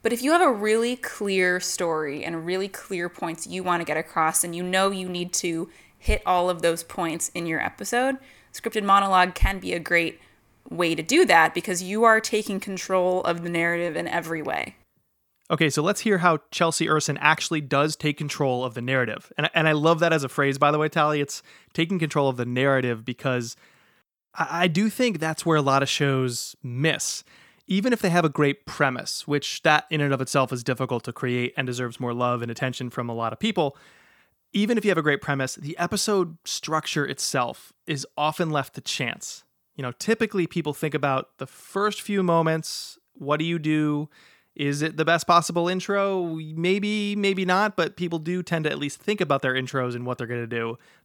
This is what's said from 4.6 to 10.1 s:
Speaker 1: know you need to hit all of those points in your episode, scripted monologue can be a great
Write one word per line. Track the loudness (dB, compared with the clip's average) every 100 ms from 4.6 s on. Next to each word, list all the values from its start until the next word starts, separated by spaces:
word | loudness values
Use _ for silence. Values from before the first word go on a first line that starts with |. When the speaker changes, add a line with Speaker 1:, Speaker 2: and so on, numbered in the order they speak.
Speaker 1:
know | -2 2 2
you | 0 -6
need | -6 -4
to | -2 -2 -2 -6 -12 -20 _
hit | -2 0
all | 2 2 2
of | 2
those | 0 0
points | -6 -6 -4 -4 -6
in | -6
your | -4 -2
episode, | -4 -6 -2 0 0 -2 -8 -20 _
scripted | -8 -4 -2
monologue | 4 4 6 4 4
can | 4 0 0
be | -4
a | -6
great | 0 0 0